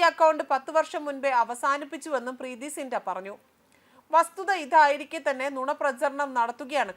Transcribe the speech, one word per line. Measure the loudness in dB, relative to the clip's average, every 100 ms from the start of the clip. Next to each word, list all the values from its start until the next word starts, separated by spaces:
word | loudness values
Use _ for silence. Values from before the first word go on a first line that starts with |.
| 2
അക്കൗണ്ട് | 4 4 4 0
പത്ത് | -2 0 0
വർഷം | 0 -4
മുൻപേ | -6 -4 0 0
അവസാനിപ്പിച്ചുവെന്നും | 0 0 0 0 -4 -10 -6 -4 -4 -10
പ്രീതി | -10 -10 -12 -10
സിൻറ്റ | -6 -6 -4
പറഞ്ഞു. | -8 -8 -16 _ _ _ _ _ _ _ 2
വസ്തുത | 2 -2 -2 -2
ഇതായിരിക്കെ | 4 6 6 4 -4 -4 -4
തന്നെ | -2 -4 -4
നുണപ്രചരണം | -4 -2 -2 0 -2 -2 -2 0
നടത്തുകയാണ് | -2 -4 -4 -2 -2